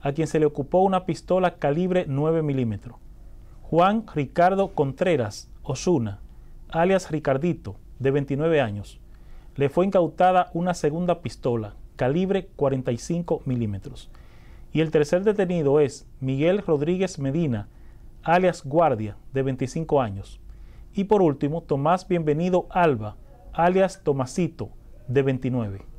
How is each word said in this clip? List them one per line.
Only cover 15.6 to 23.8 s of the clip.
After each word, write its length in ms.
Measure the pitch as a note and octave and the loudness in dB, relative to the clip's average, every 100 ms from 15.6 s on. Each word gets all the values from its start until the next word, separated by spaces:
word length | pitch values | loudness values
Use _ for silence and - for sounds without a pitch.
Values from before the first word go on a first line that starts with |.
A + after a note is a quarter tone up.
| C#3+ C#3+ | 4 4
es 280 | C#3+ - - - | 4 0 -18 -8
Miguel 440 | C3 C3+ D#3 G3 F#3 | -4 0 2 2 0
Rodríguez 540 | D3+ D3+ F#3 F#3+ - | 0 0 0 -2 -2
Medina, 480 | C3+ D3 E3 A2+ G#2 - - - - - | -2 0 0 -2 -6 -14 -20 -20 -20 -10
alias 400 | - F3 F#3 E3+ | 2 4 4 0
Guardia, 540 | C#3 D3 D#3+ A#2 G#2+ G2+ - | -2 2 4 2 -4 -10 -8
de 100 | C3 | -4
veinticinco 580 | C3+ C3 B2+ E3 D#3+ D3 | -2 -2 -4 -4 0 0
años. 380 | A#2+ G2 G2 - - - - - - - | 0 -6 -12 -16 -18 -20 -20 -20 -12 -6
Y 100 | G3 | 2
por 160 | G#3+ | 4
último, 400 | F3 C#3 D3 E3 | 4 2 -2 -4
Tomás 460 | - C#3+ C#3+ F#3 - | -4 -2 2 0 0
Bienvenido 600 | F3 D#3 D3 F3+ F3+ - | -2 0 0 2 0 0
Alba, 460 | F#3+ E3+ B2+ G#2 - - - - | 2 2 2 -4 -12 -20 -20 -12
alias 480 | - E3+ F#3 | 0 2 4